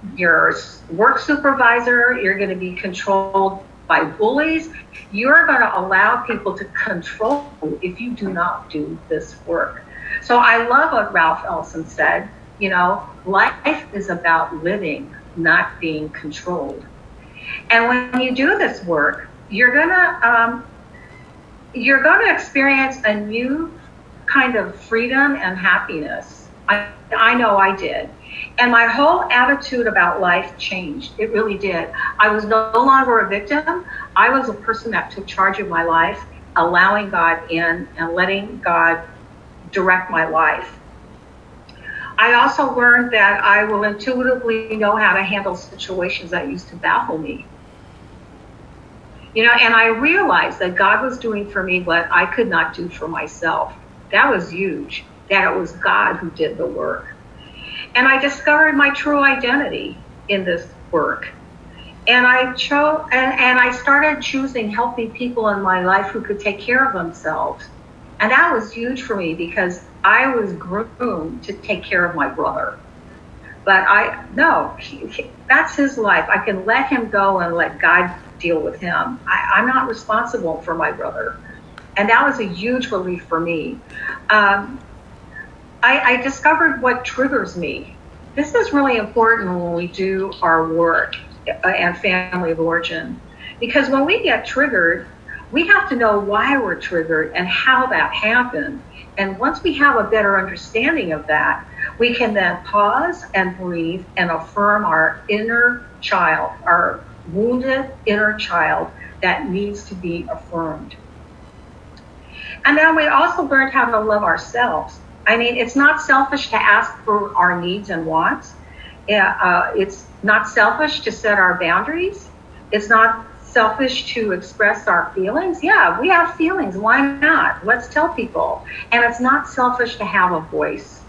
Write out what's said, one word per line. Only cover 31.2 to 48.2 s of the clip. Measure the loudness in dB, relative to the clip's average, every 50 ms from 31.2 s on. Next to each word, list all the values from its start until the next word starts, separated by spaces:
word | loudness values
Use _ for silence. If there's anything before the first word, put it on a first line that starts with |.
| -4 -2
really | 0 0 0 0 -2
did. | -4 -4 -4 -4 -4 -6 -6 -6 -6 -6 -6 2 2
I | 2 2
was | 2 0 -2
no | 0 0 0 0 2 2
longer | 4 4 6 6 6 4 4 2 2
a | 2 0
victim. | -2 -6 -4 -2 -2 -2 0 -2 -4 -4 -8 -10 -14 -14 -14 -4 2
I | 2 2 4
was | 2 0 0 -2
a | -8
person | -6 -4 -6 -6 -4 -6 -4
that | -4 -4 -6 -6
took | -12 -14 -14
charge | -10 -2 0 0 0 0 -2
of | -6
my | -4 -2 -2 0
life, | 2 2 2 0 0 -2 -8 -14 -18 -20 -20 -20 -4 0
allowing | 0 0 2 4 4 4 4 2 0 -2 -2
God | -2 0 2 2 0 0 -4 -6
in | -4 -2 0 0 -2 -2 -6 -12 -8
and | -6 -6 -4 0
letting | 0 0 0 0 -4 -4 -8 -12 -6
God | -2 0 2 4 4 2 2 0 -6 -14 -18 -20 -20 -20 -20 -20 -20 -20 -20 -20 -20 -6
direct | -4 0 4 4 4 2 2 -2
my | 0 0 0
life. | 2 2 2 2 2 0 -2 -6 -12 -16 -20 -20 -20 -20 -20 -20 -20 -20 -20 -20 -20 -20 -20 -20 -20 -20 -20 -20 -20 -20 -18 -14 -14 -12 -12 -12 -8 0
I | 2 4 4 6
also | 6 4 4 2 0 0 0 0
learned | 4 6 6 6 6 4 0
that | 2 4 4 4 2 2 4
I | 4 4 4 4
will | 0 0 0 0
intuitively | -2 -4 -4 -4 -4 -2 0 2 0 0 0 0 -2 -2 -2 -2 -4 -2
know | 0 2 2 2
how | 4 2 2 2
to | 2 0
handle | -2 -4 -4 -4 -4 -6
situations | -6 -12 -18 -14 -14 -10 -6 -4 -4 -4 -4 -4 -6 -6 -6
that | -6 -4 -4
used | -6 -8 -10 -12 -14
to | -14
baffle | -6 -2 0 0 0 -2 -4 -6
me. | -8 -8 -8 -10 -12 -14 -18 -20 -20 -20 -20 -20 -20 -20 -20 -20 -20 -20 -20 -20 -20